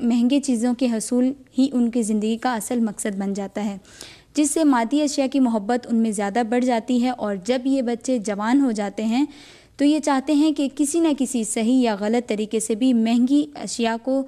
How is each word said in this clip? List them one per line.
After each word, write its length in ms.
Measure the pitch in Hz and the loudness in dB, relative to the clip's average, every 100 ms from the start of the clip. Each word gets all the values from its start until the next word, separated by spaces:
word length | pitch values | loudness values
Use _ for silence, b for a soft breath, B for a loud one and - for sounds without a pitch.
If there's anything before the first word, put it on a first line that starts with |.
مہنگے 380 | 233 233 240 285 | 2 2 4 2
چیزوں 340 | 277 226 247 | 2 0 0
کے 120 | 240 254 | 0 0
حصول 460 | 220 - 247 254 277 - - | -2 -2 0 0 -2 -6 0
ہی 100 | 269 | 0
ان 180 | 254 233 | 2 0
کی 120 | 247 | 0
زندگی 340 | 214 214 220 226 | 0 0 0 -2
کا 180 | 254 | -2
اصل 260 | 226 - 247 | -4 -2 -2
مقصد 380 | 220 202 220 196 | -2 -2 -6 -4
بن 140 | 196 | -4
جاتا 320 | 196 196 208 | -6 -6 -6
ہے، 120 | 208 196 B B B B B | -6 -8 B B B B B
جس 160 | 285 294 | -2 0
سے 140 | 330 | 2
مادی 380 | 302 240 233 294 | 2 2 2 0
اشیاء 240 | 294 285 269 | 0 0 0
کی 80 | 277 | 2
محبت 460 | 247 226 202 240 240 | 2 0 -2 -4 0
ان 60 | 226 | 0
میں 140 | 226 | 0
زیادہ 300 | 202 202 240 220 | 0 -2 -2 0
بڑھ 160 | 247 | 0
جاتی 380 | 247 233 240 247 | 0 0 0 0
ہے۔ 80 | 254 | 0
اور 260 | 247 208 196 | -2 -4 -4
جب 220 | 190 254 269 | -2 -2 0
یہ 160 | 269 | 0
بچے 360 | 240 233 - 247 | 0 -4 -2 -2
جوان 420 | 202 202 226 285 | -2 -4 2 2
ہو 100 | 269 | 2
جاتے 320 | 208 202 202 | 0 -4 -4
ہیں 200 | 220 240 294 B B B B - | -2 0 -2 B B B B 0
تو 80 | |
یہ 160 | 285 302 | 2 2
چاہتے 320 | 302 269 269 | 2 0 2
ہیں 200 | 294 311 | 2 2
کہ 160 | 302 269 | 2 -2
کسی 260 | - 285 339 | -2 -2 2
نہ 80 | 330 269 | 0 0
کسی 260 | 247 240 | -2 -2
صحیح 380 | 220 233 220 262 | -4 -2 2 2
یا 140 | 233 196 | 2 0
غلط 280 | 208 240 240 | 0 0 0
طریقے 320 | 214 214 220 | -4 -2 -4
سے 140 | 214 | -2
بھی 180 | 214 262 | 0 2
مہنگی 500 | 233 220 240 254 294 294 | 2 2 2 4 2 0
اشیاء 420 | - 202 - 226 226 | -8 -10 -4 -2 -2
کو 200 | 262 269 | -2 -2